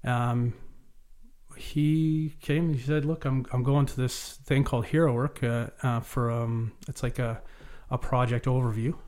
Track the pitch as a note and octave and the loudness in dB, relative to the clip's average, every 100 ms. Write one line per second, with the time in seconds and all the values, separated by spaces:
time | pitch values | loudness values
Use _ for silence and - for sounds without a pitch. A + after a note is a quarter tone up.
0 | B2+ B2 A#2+ A#2+ A#2+ A2 - - - - | 0 0 2 2 0 -2 -12 -14 -20 -20
1 | - - - - - - - D3+ D3+ D#3 | -20 -20 -20 -20 -20 -14 -6 0 4 4
2 | D#3+ D#3 D#3 - - D3+ E3+ C#3+ B2+ D#3 | 4 2 -2 -6 -2 2 2 0 2 0
3 | D3 D#3+ C#3+ C3 B2+ B2+ B2 C#3 C#3 - | 2 -2 0 0 0 0 4 4 4 2
4 | B2+ - - - - C#3 C3+ B2 A2 D3+ | -2 -2 -10 -14 0 2 4 2 2 4
5 | E3 A#2+ C#3 - A#2+ A#2 A#2 - C3 A#2 | 4 4 -2 -2 -2 0 -2 -2 0 0
6 | - - A#2 A#2 A#2 A#2 A2+ - - - | -2 -2 0 0 0 -2 -2 -6 -12 -6
7 | B2+ - B2 A2 - - - - - B2+ | -4 -2 -2 -4 -10 -16 -18 -16 -6 -4
8 | - B2+ B2 A#2+ C3 B2+ B2 A2 A2+ E3 | 0 2 2 2 2 2 2 0 -2 -4